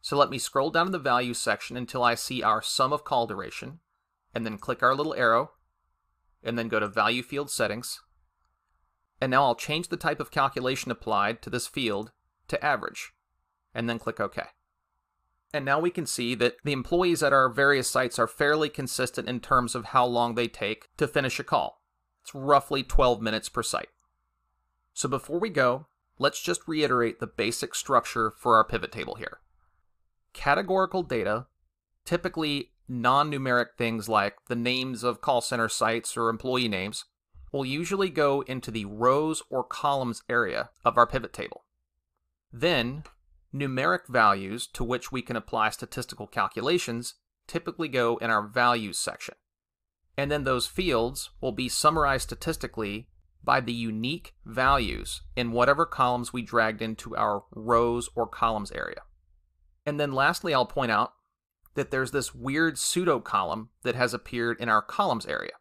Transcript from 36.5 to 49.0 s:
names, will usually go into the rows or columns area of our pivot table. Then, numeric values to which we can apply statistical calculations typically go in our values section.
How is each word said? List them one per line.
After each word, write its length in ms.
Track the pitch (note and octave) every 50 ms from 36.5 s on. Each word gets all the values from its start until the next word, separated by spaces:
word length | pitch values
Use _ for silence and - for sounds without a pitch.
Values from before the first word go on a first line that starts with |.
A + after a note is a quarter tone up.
| B2+ B2+ B2
names, 380 | A2+ G#2 F#2 F#2 G2+ G#2+ - - _ _ _ _ _ _ - - - -
will 120 | C#3 C#3
usually 440 | C3 C3+ D3+ F3 F3 G3 G3 G3 F#3
go 320 | C#3+ D#3 D3 C#3+ C#3 C#3
into 300 | C3+ - C3 B2+ - -
the 140 | A2 A2+ G2+
rows 560 | G2+ G#2 G#2+ A#2 B2+ C3 C#3+ D#3 D#3 D#3+ D3+ - _
or 140 | - C3 B2
columns 580 | - - - - D3 C#3 C#3 C3 A#2+ A2+ - - -
area 400 | A#2+ A#2+ A#2 F#2 B1 A1+ - - _ _ _
of 140 | A#2+ -
our 100 | A#2+ A#2+
pivot 240 | - - C3+ A2+ -
table. 320 | - - - - - - _ _ _ _ _ _ _ _ _ _ _ _ _ _ _ _ _ _
Then, 520 | - A#2 C3 F3 F3 C3+ A#2 A#2+ C3 D#3 D3+ - _ _ _ _ _ _ _ _ -
numeric 540 | C#3 C#3+ C3+ C3 B2+ C3+ E3 F3+ F3 -
values 600 | - B2 B2 A2 G#2 G2+ G2 G2 F#2+ G#2 A#2+ -
to 160 | - _ - B2+
which 280 | A#2 B2 A#2+ - -
we 100 | - B2+
can 140 | A#2 - C3+
apply 340 | A2 - - - A2+ G#2+ A2
statistical 580 | - - - - - - A#2+ - - - G#2
calculations 880 | - - A#2 G2+ G2 - A2 G#2+ C#3 F3 F3+ - - A#2 A#2 A#2+ - - _ _ _ _ _ _
typically 400 | - - E3 - D#3+ - - E3
go 300 | D3+ C3 B2+ A#2+ A#2 A#2
in 120 | - A2+ A2+
our 160 | A2+ G#2+ G#2
values 540 | G#2+ A2 B2+ A#2+ A#2+ B2 A#2 A2 G2+ E2
section. 360 | -